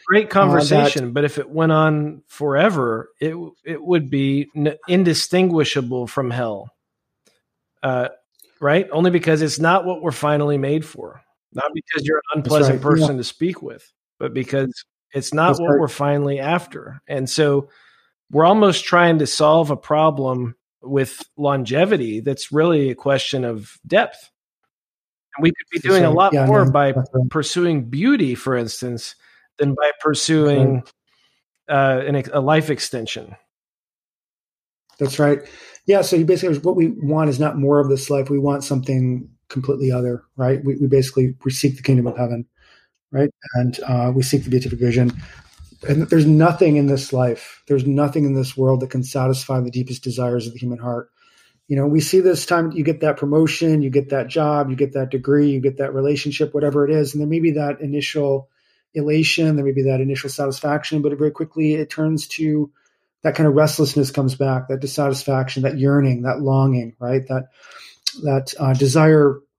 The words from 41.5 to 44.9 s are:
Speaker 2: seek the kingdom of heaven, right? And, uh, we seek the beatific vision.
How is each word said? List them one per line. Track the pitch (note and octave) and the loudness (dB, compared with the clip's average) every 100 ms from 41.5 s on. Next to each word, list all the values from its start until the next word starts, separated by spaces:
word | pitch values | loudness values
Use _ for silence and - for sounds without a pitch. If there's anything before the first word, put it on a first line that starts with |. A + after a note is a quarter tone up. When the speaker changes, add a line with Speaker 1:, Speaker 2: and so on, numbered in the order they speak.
Speaker 2:
seek | C3 C#3+ C3 | 0 -2 0
the | |
kingdom | - C3 A#2+ | 2 2 2
of | A#2 | -2
heaven, | A#2+ A#2+ A#2+ _ _ _ _ _ - | -4 -4 -10 _ _ _ _ _ -6
right? | C#3 D3 _ - | 0 0 _ -6
And, | B2 B2 - - | -2 -2 -2 -2
uh, | B2 B2 | 0 0
we | C3 | 0
seek | B2+ C#3 | 0 -2
the | B2 | 0
beatific | B2 B2+ A#2+ | -2 -2 -2
vision. | B2 | 0